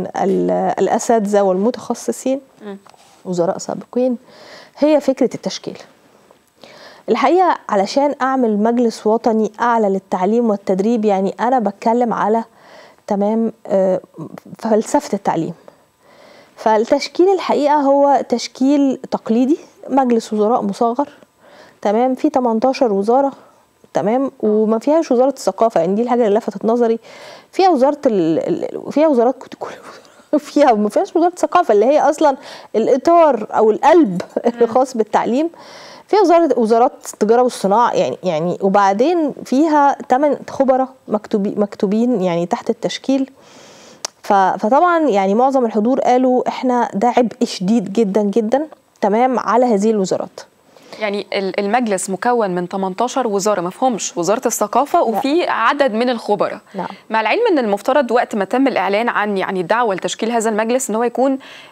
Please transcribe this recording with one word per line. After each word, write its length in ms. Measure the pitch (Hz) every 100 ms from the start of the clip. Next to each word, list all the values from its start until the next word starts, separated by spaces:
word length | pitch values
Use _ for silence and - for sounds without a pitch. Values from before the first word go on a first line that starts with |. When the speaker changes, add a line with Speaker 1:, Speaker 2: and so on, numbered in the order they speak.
| 185 -
Speaker 1:
ال-، 340 | 190 185 175 180 185 -
الأساتذة 640 | 190 226 - 233 202 208
والمتخصصين، 1000 | 202 185 208 240 - 233 - 226 262 269 269 - 208
Speaker 2:
مم. 120 | 196 _ - _ _
Speaker 1:
وزراء 340 | - 175 170 -
سابقين، 580 | - - - 247 254 240 _ - - - - -
هي 220 | 294 302
فكرة 300 | 277 262 247
التشكيل. 440 | - 196 - - - - _ _ _ _ _ _ _ - - - - -
الحقيقة 480 | 226 240 339 359 - -
علشان 460 | 208 196 - 285 262
أعمل 360 | 262 262 240 208
مجلس 480 | 214 240 240 220 214
وطني 460 | 220 240 220 214 -
أعلى 280 | 233 233 208
للتعليم 600 | 190 - 185 185 226 233
والتدريب، 540 | 202 - 185 202 240
يعني 300 | 214 190 190 -
أنا 180 | 220 262
بتكلم 540 | 208 - 233 233 240
على، 300 | 185 196 226 226 _ - - - _ -
تمام، 460 | 196 202 226 226 - -
آه، 340 | 196 190 185 - - 156 - - 170
فلسفة 580 | 226 214 226 294 - 202
التعليم. 380 | - 165 156 170 - _ _ _ _ - - - - -
فالتشكيل 720 | 220 214 233 285 - - 359
الحقيقة 460 | 381 - 220 285
هو 500 | 302 269 277 277 285 -
تشكيل 720 | 240 - - 262 294 277 254 -
تقليدي، 480 | 202 - 226 254 339 - _ -
مجلس 440 | 262 254 233 -
وزراء 300 | 214 208 240
مصغر، 460 | 202 190 233 240 285 - _ _ _ - - -
تمام، 320 | 214 208 254
في 160 | 254 311
تمنتاشر 640 | 294 254 220 254 262 247
وزارة، 400 | 196 202 247 277 262 - _ _ _ _
تمام، 360 | - 165 247 269 -
وما 380 | 214 214 214 220
فيهاش 340 | 254 311 320
وزارة 160 | 233 262
الثقافة، 520 | 269 - - 226 190
يعني 140 | 165
دي 80 | 202
الحاجة 240 | 240 240 226
اللي 120 | 202
لفتت 260 | 226 202
نظري. 340 | 208 240 226 226 - - - - -
فيها 160 | - 370
وزارة 300 | 311 269 294 277
ال-، 320 | 208 160 156
ال-، 540 | - 175 - - -
فيها 160 | - 320
وزارات 260 | 254 240 262
كت-، 120 | - -
كل 120 | - - - - -
<laughs> 280 | - - -
فيها، 340 | - - 285
ما 160 | 214 208
فيهاش 280 | 294 381 349
وزارة 160 | 349
الثقافة 420 | 349 302 359 349
اللي 100 | 208 220
هي 140 | 294
أصلًا 360 | 254 302 311 269 - - - 208
الإطار 720 | 226 269 294 339 320 240 208
أو 200 | - 220
القلب 520 | 214 - 339 262 180
<laughs> 240 | - - 240
Speaker 2:
مم. 60 | 240
Speaker 1:
الخاص 360 | 233 240 269 226
بالتعليم. 540 | 214 196 170 240 330 - - - - - -
فيها 120 | 403
وزارة، 380 | 359 339 339 247
وزارات 340 | 220 226 254 - -
التجارة 300 | - 208 233
والصناعة، 500 | 247 - 190 202 240
يعني، 260 | - 165 127
يعني، 360 | 185 156 170 170
وبعدين 720 | 196 196 196 202 269 349 302 -
فيها 520 | - 254 320 302 285 - -
تمن 280 | 254 294 269 -
خبراء 380 | - 262 254 262 - -
مكتوبي-، 500 | 208 - 220 202 -
مكتوبين 640 | 208 - 202 214 247 240
يعني 240 | 185 170 175
تحت 240 | 240 -
التشكيل. 600 | - 175 - - 269 269 - - - - - - - - _
ف-، 100 | -
فطبعًا 640 | 202 185 190 214 269 349 339
يعني 360 | 302 202 190
معظم 300 | 208 262 269
الحضور 360 | 233 220 214 269
قالوا 480 | - 247 262 254 -
إحنا 400 | - 254 247 233
ده 140 | 196 240 240
عبء 280 | 240 -
شديد 480 | 226 - 185 233 190
جدًا 300 | 196 214 202
جدًا، 440 | 208 196 220 262 311 - _ -
تمام، 380 | 214 208 254 240
على 280 | - 220 247
هذه 240 | 208 214
الوزارات. 500 | 220 185 147 - - - _ _ - - -
Speaker 2:
يعني 260 | 214 202 -
ال-، 280 | - 196 185
المجلس 500 | 202 233 233 190 -
مكون 400 | 190 240 240 208
من 180 | 180 175
تمنتاشر 580 | 196 190 180 240 269 240
وزارة، 340 | 202 196 202
ما 100 | 175
فهمش 460 | - 262 208 - -
وزارة 260 | 170 226 247
الثقافة، 520 | - 208 233 285 349
Speaker 1:
لا. 60 |
Speaker 2:
وفي 440 | 226 214 269 320 339
عدد 440 | 214 226 285 277
من 160 | 208 247
الخبراء. 500 | 233 - 208 160 196 -
Speaker 1:
نعم. 120 | 196 175 - -
Speaker 2:
مع 100 | 220
العلم 200 | 214 302 480
إن 80 | 320
المفترض 520 | 226 202 - 262 254
وقت 240 | 254 - 226
ما 80 |
تم 240 | 190 254 269
الإعلان 400 | - 185 202 233
عن 300 | - 208 196
يعني 220 | 170 190
الدعوة 340 | 170 220 240
لتشكيل 360 | 185 - - 220
هذا 200 | 233 220
المجلس 400 | 208 220 247 -
إن 60 | 214
هو 60 |
يكون 360 | 240 233 269 269 - - -